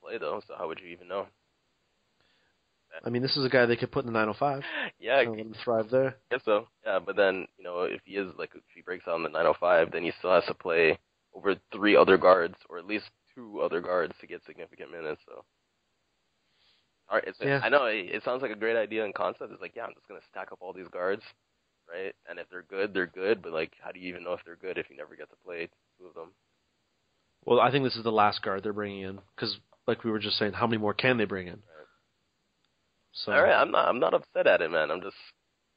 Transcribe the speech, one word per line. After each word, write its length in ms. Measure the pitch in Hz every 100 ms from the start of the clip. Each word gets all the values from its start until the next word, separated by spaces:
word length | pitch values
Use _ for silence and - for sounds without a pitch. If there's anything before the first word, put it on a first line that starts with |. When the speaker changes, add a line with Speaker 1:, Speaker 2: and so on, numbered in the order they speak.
Speaker 1:
play, 160 | - 113
though, 240 | 76 101 -
so 80 | -
how 100 | 82
would 100 | 82
you 80 | 90
even 200 | 87 90
know? 180 | 98 98 _ _ _ _ _ _ _ _ _ _ _ _ _ _ _ _ 80
Speaker 2:
I 60 | 117
mean, 120 | 123
this 140 | 131 147
is 80 |
a 40 | 131
guy 180 | 131 120
they 100 | 117
could 160 | 123
put 120 | 143
in 80 | 123
the 60 | 113
nine 100 | 107
oh 60 | 104
five. 240 | 143 139 - - - -
Speaker 1:
Yeah. 200 | 107 135
Speaker 2:
Kinda 140 | 120 110
let 80 | 110
him 80 | 107
thrive 260 | 123 113 110
there. 260 | 131 131 127 -
Speaker 1:
I 40 |
guess 100 | 123
so. 220 | - 104 117 _
Yeah, 140 | 110 95
but 180 | 87 98
then, 300 | 98 95 - _
you 80 |
know, 180 | 90 90
if 180 | 90 -
he 120 | - 98
is, 120 | 92 85
like, 120 | 80
if 80 | - _
he 80 | 85
breaks 240 | 85 90 87
out 100 | 82
in 60 |
the 60 | 78
nine 180 | 78 82
oh 80 | 76
five, 340 | 87 85 82
then 100 | 82
he 100 | 85 -
still 140 | 90
has 120 | 90 -
to 80 |
play 440 | - 90 82 80 - _ _ _
over 200 | 95 98 92 -
three 240 | 107 104 95
other 200 | 85 92
guards, 380 | 90 92 85 92 -
or 100 | 87
at 80 | 90
least 180 | 104 - _ _
two 260 | 131 110 92
other 200 | 85 82
guards, 340 | 87 90 78 -
to 60 | -
get 160 | 87 -
significant 440 | 78 82 82 69
minutes, 300 | 85 78 76 -
so. 180 | - - _ _ _ _ _ _ _ _ _ _ _ _ _ _ _ -
All 60 | 104
right, 80 | -
it's, 120 | 98
Speaker 2:
Yeah. 200 | 135 139
Speaker 1:
I 60 | 113
know, 180 | 143 120
it, 200 | 107 90
it 120 | 107
sounds 180 | 135 127
like 80 | 127
a 60 | 107
great 200 | 110 113
idea 280 | 107 110
in 80 | 104
concept. 400 | 95 95 - 107
It's 80 | 95
like, 100 | 90 117
yeah, 80 |
I'm 100 | 117
just 140 | - -
gonna 120 | 95 -
stack 200 | 98 95
up 60 | 95
all 120 | 92
these 160 | 92 87
guards, 340 | 90 92 107 - - _ _ _ _ -
right? 260 | 87 95 - -
And 100 | 87
if 100 | 87
they're 120 | 90 87
good, 240 | 95 104
they're 120 | 95 87
good, 360 | 92 98 107
but, 100 | 87
like, 200 | 80 82 _
how 100 | 87
do 80 | 90
you 80 | 90
even 160 | 90
know 80 | 87
if 80 | 87
they're 120 | 85 85
good 200 | 92 143
if 120 | -
you 60 | 67
never 180 | 78 76
get 140 | 73
to 60 | _
play 240 | 90 85 87 _ _ _
two 80 | 90
of 80 |
them? 180 | 85 85 _ _ _ _ _ _ _ _ _ _ _
Speaker 2:
Well, 160 | - 120
I 100 | 120
think 140 | 139
this 120 | 127 113
is 60 |
the 80 | 110
last 300 | 107 104 -
guard 200 | 104 98
they're 100 | 107
bringing 300 | 104 101 98
in, 180 | 95 98 - -
'cause, 220 | 113 101 _ _ -
like 180 | 110
we 60 | 117
were 80 | 107
just 180 | 104 -
saying, 140 | 104
how 120 | 98 117
many 120 | 113
more 120 | 104
can 220 | 101 131 123
they 80 |
bring 220 | 98 98 90
in? 80 |
Speaker 1:
Right. 320 | 78 _ 78 - _ _ _ _ _ _ _ _ _ _ _ _
Speaker 2:
So 200 | - -
Speaker 1:
All 100 | 131
right, 120 | 196
I'm 160 | 120 139
not, 180 | - -
I'm 100 | 117
not 120 | 160
upset 320 | 175 - 180 156
at 140 | -
it, 100 | 80
man. 200 | 82 73
I'm 100 | 87
just 160 | 98 - - _ _ _ _